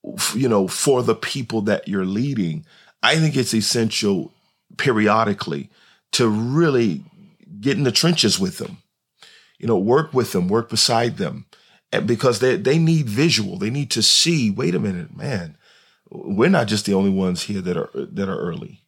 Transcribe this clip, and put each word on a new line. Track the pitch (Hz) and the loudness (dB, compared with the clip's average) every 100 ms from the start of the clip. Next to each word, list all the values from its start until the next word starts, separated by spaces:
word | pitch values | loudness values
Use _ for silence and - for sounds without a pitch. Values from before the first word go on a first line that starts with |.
| - 95 | -12 -8
f-, | - | -6
you | 117 131 | -2 2
know, | 104 95 | 2 0
for | - - 127 | 0 2 2
the | 117 | 2
people | 110 - 143 120 113 | -2 -4 -6 -4 -2
that | 104 101 - | 0 -2 -2
you're | 98 92 | -4 -2
leading, | 104 139 123 85 80 - - _ _ | -2 -2 -2 -2 -4 -12 -20 _ _
I | 117 160 | 2 4
think | 156 131 | 2 0
it's | 120 | 0
essential | 110 104 120 113 - 104 95 - _ _ _ _ - | 0 0 0 0 0 0 0 -4 _ _ _ _ -2
periodically | 139 110 104 107 110 98 - 71 - _ _ _ _ | 0 2 4 4 2 -2 -6 -8 -10 _ _ _ _
to | - 117 | 0 2
really | 107 117 147 165 127 113 76 - _ - _ - 104 | 2 0 2 2 2 2 -2 -8 _ -20 _ -20 -4
get | 131 131 | -2 0
in | |
the | 127 | 0
trenches | - 165 165 104 - | 2 2 2 2 0
with | 95 - | -2 -6
them, | - - _ _ _ _ - - _ _ | -12 -14 _ _ _ _ -20 -20 _ _
you | 117 | 0
know, | 104 | 0
work | 101 135 156 | 4 2 2
with | 127 110 | -2 0
them, | 98 90 | -2 0
work | 110 113 | -2 -2
beside | 113 - 117 120 101 | 0 2 2 0 -2
them, | 90 - - - _ _ _ | -8 -8 -18 -20 _ _ _
and | - 104 | -2 0
because | 117 135 110 | 2 2 4
they, | 127 113 | 2 2
they | 120 160 | 2 2
need | 160 165 123 | 4 2 0
visual. | 104 160 110 98 92 | 0 2 2 -2 -4
They | 104 | -4
need | 139 135 | -4 -4
to | 117 | 0
see, | 107 - 160 165 110 | 2 4 2 2 2
"Wait | 101 - | 0 0
a | 175 | 0
minute, | 107 90 80 - | -2 -4 -10 -10
man, | 135 107 82 - _ _ _ _ _ | -6 -6 -8 -16 _ _ _ _ _
we're | - - 98 151 | -14 -6 2 4
not | 185 110 | 4 2
just | 107 - | -2 2
the | |
only | 98 98 | 2 2
ones | 95 92 90 | 2 0 -2
here | - 101 | -4 -6
that | 90 87 | -4 -4
are, | - | -6
that | 67 67 - 98 | -8 -8 -6 -6
are | - | -4
early. | 87 78 - - | -6 -8 -14 -20